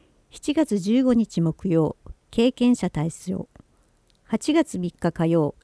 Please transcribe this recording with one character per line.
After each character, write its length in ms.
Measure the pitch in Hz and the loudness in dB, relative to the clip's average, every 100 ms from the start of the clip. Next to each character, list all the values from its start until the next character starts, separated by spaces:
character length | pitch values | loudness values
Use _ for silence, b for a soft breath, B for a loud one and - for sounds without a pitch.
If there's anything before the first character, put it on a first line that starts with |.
| b b b | b b b
七 240 | - - 294 | -10 -4 0
月 240 | 302 208 | 0 -2
十 240 | 180 240 | 0 2
五 100 | 254 | 2
日 280 | 240 208 - | 2 0 0
木 280 | 165 - 190 | -2 -2 0
曜、 280 | 165 156 - - - _ | 0 0 -2 -16 -20 _
経 200 | - 247 | 0 0
験 240 | - 247 247 | 2 0 0
者 140 | 180 | -2
対 220 | 156 156 | -4 -6
象。 360 | - 185 190 - - _ _ _ _ _ _ | -6 -8 -8 -10 -18 _ _ _ _ _ _
八 300 | - 226 - | -6 -4 0
月 260 | 320 294 185 | 0 0 -2
三 120 | 175 | -8
日 200 | - 170 | -4 -4
火 160 | - 165 | -2 0
曜、 260 | 165 147 - | 2 0 -4